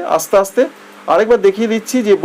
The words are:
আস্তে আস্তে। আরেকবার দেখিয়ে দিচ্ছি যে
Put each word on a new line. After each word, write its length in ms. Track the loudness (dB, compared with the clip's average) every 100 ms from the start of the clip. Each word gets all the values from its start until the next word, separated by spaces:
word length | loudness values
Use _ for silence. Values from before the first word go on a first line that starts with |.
| 0 -4
আস্তে 180 | 0 0
আস্তে। 180 | 0 -2 -2 -4 -20 -18 -2
আরেকবার 300 | -2 2 2 2
দেখিয়ে 260 | 0 -4
দিচ্ছি 240 | -4 -4 -4 0
যে 60 | 2